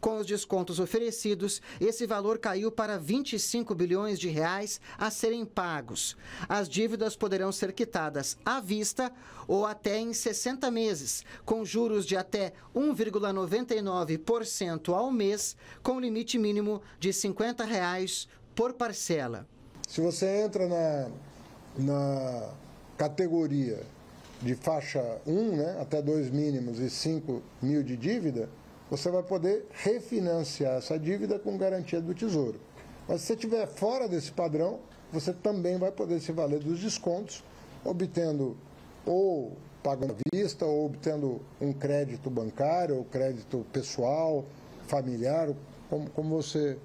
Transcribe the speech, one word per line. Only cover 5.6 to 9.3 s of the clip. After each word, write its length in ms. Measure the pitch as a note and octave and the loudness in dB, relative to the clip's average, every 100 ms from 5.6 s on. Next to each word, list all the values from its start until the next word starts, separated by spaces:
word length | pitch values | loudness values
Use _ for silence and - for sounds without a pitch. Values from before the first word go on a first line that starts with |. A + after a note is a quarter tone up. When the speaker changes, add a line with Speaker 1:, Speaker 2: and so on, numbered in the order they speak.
| F3 D#3 A#2+ G2 - - - - - | -2 -2 -4 -4 -4 -6 -14 -10 -2
Speaker 1:
As 220 | G3+ F#3 | 0 0
dívidas 460 | C#3 A3 A3 G#3+ - | 2 2 2 -2 0
poderão 360 | G#3+ F#3+ F#3+ | 0 2 0
ser 220 | F#3+ F#3+ | 0 -2
quitadas 640 | F#3+ A3+ F#3 D#3 C#3+ C#3 - - | 0 -2 0 -2 -2 -4 -4 -2
à 140 | C4 | -2
vista 520 | G3 G#3+ G#3 - B3+ B3 - | -2 -2 -2 0 -2 -4 -18